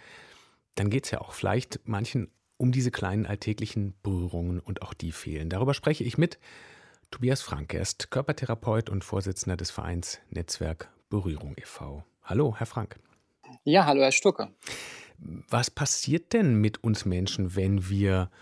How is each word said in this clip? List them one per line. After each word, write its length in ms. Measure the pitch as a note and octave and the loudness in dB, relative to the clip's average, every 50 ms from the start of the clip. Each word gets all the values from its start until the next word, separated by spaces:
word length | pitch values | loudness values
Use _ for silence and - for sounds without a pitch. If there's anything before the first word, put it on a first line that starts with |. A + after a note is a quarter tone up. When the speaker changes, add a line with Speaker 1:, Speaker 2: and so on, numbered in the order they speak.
| - - - - - - - - - _ _ _ _ _ - | -20 -20 -20 -20 -20 -20 -20 -20 -20 _ _ _ _ _ -4
Speaker 1:
dann 140 | - G2+ G2+ | -2 0 2
geht's 200 | A2+ C3+ - - | 2 0 0 -2
ja 120 | - - | -6 -6
auch 100 | - - | -6 -10
vielleicht 480 | - - - F#2+ G2+ B2+ - - - - - | -8 -2 0 2 2 2 0 -2 -10 -10 -6
manchen 440 | A2+ G#2+ G2+ A#2 - - B2 F2 - _ _ _ _ _ | -4 -2 -2 -2 -2 -2 -4 -4 -4 _ _ _ _ _
um 160 | - B2 B2+ B2+ | 0 2 2 4
diese 180 | C3+ B2 A#2+ | 4 2 0
kleinen 340 | - - G2 F#2 G2 G#2+ G2+ | 0 -2 -2 0 0 0 0
alltäglichen 720 | - G#2 - - G#2+ G#2 - A2+ - - G#2+ G2+ G2 F#2+ _ - | 0 -4 -4 -2 -2 -2 -2 -2 -4 -2 -2 -2 -4 -6 _ -4
Berührungen 560 | G#2 F#2+ F2+ F2 F2 - E2+ F2 F2+ F2+ F2+ | -2 0 0 0 0 -2 -2 -2 0 -2 -2
und 220 | - - F#2+ - | -4 -6 -8 -8
auch 120 | - - - | -8 -12 -10
die 200 | - - E2+ D#2 | -8 -6 -6 -6
fehlen. 360 | - - D#2 D#2 D2+ D#2 E2 | -6 -8 -6 -6 -4 -4 -2
Darüber 240 | F2+ G2 B2 C#3 C#3 | 0 2 2 2 0
spreche 300 | - - D3 D#3 - A2 | 2 2 0 0 2 -2
ich 140 | A#2+ - | -2 2
mit 200 | - E3 F3 - _ - - - - - - - - - - - _ _ - | 2 2 2 0 _ -20 -20 -20 -20 -20 -20 -20 -20 -20 -20 -20 _ _ -18
Tobias 320 | - - A#2+ B2+ C3+ - | -8 -2 2 2 2 2
Frank. 320 | - - - C#2+ D2 - - | 0 -4 -6 -6 -4 -4 -2
Er 100 | - F#2+ | -2 -2
ist 280 | - - - - - | -2 -4 -6 -8 -2
Körpertherapeut 760 | - C3 C#3 - C#3 - C3 - A2+ A2+ - A#2+ A2 A#2 - - | -2 -2 0 0 -2 -2 -2 -4 -4 -2 0 2 2 2 2 0
und 120 | G2+ F#2+ | -2 -4
Vorsitzender 540 | - - G2+ G2 F#2+ G2 F#2 - - F#2+ F2+ | -2 -2 -2 -2 -2 -2 -4 -4 -2 -4 -2
des 160 | E2+ F#2 - | -2 -4 -6
Vereins 480 | - - - E2+ F2 F2 - - - - _ - | -6 -6 -4 -4 -4 -4 -4 -6 -10 -12 _ -10
Netzwerk 600 | - E2 E2+ - - - E2 D#2+ D#2+ - - - _ _ _ - | -8 -6 -6 -6 -4 -4 -2 -4 -4 -6 -10 -18 _ _ _ -4
Berührung 460 | G#2 G#2 F#2 F2+ D2+ D2 D2 C#2+ - | -2 -2 0 -2 -4 -4 -6 -10 -12
e 80 | - - | -12 -14
V. 400 | - - - C#2 C#2 C#2+ D2+ - _ _ _ | -16 -14 -12 -12 -10 -10 -12 -14 _ _ _
Hallo, 340 | - - F2 B2 D3+ C3 G#2+ | -8 -2 0 2 2 2 0
Herr 80 | - A#2+ | -2 -6
Frank. 340 | - - A#2+ A#2 - - - _ _ _ _ _ _ _ _ - - B2+ - - | -4 -4 -6 -6 -6 -10 -18 _ _ _ _ _ _ _ _ -20 -20 -18 -6 2
Speaker 2:
Ja, 220 | D3 D#3+ F#3+ E3 | 6 6 8 8
hallo, 160 | D3 C#3 C#3 | 8 6 6
Herr 100 | C3+ C3+ | 6 6
Stucke. 420 | C3 - - G3 - - G#2+ G2 - _ - - - - - - - - - - - | 4 4 4 4 2 2 -6 -8 -8 _ -14 -12 -12 -10 -12 -12 -14 -16 -18 -20 -20
Speaker 1:
Was 540 | - - D#2+ E2 F#2 - - A2+ A#2 B2 - | -16 -14 -12 -12 -12 -6 0 0 0 0 0
passiert 600 | - - D3 - - - - C3 D3+ E3+ - - - | -2 -2 -2 -2 0 -2 0 0 0 0 0 2 2
denn 220 | A3+ G3+ C#3 A#2 | 4 6 6 6
mit 280 | G#2 G#2 G#2+ - - - | 6 6 4 2 0 0
uns 220 | A#2 G#2+ - - | 0 0 2 2
Menschen, 500 | G2 F2+ F2+ F#2+ G2 - - F#2+ F2+ F#2 | 0 0 2 0 -2 0 -2 -2 0 0
wenn 320 | G2 F#2+ G2 G2+ G2 F#2 | 0 2 4 2 2 2
wir 420 | F#2+ G2+ G2 G2+ F#2+ F#2+ F#2 F2+ - _ - | 0 2 2 4 4 4 4 2 0 _ -16